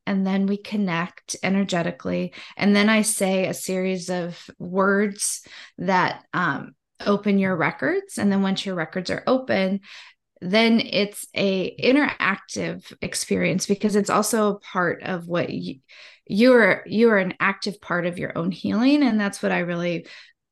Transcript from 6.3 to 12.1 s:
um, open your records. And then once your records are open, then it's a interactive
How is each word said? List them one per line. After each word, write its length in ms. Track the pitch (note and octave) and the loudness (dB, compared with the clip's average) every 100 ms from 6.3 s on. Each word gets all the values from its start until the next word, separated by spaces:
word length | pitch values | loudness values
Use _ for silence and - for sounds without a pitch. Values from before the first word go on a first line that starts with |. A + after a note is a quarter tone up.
um, 420 | D#3 F3 C#3 - - _ - | -2 -2 -2 -8 -16 _ -6
open 340 | - G3+ G#3 G3 | -2 0 2 2
your 160 | F#3+ | 2
records. 640 | F3+ D#3 - C4+ F#4 G4 - | 2 0 0 -2 -2 -4 -2
And 160 | G#3 | 0
then 80 | G3 | 2
once 240 | G3 G3 | 0 -2
your 120 | G3+ F3+ | -4 -6
records 340 | D#3+ - F3+ | -6 -6 -6
are 140 | F#3 - | -4 0
open, 540 | C4 C4 G3 F#3+ G3 - - - _ _ _ | 0 0 0 0 -2 -6 -20 -20 _ _ _
then 400 | F3 G3+ A3+ A3+ | -2 2 4 4
it's 460 | - - G3+ G#3 - | 2 0 -2 -4 -10
a 420 | - G3+ F#3+ F3+ - | -2 0 0 -2 -2
interactive 1120 | - C4+ C#4 | 2 2 0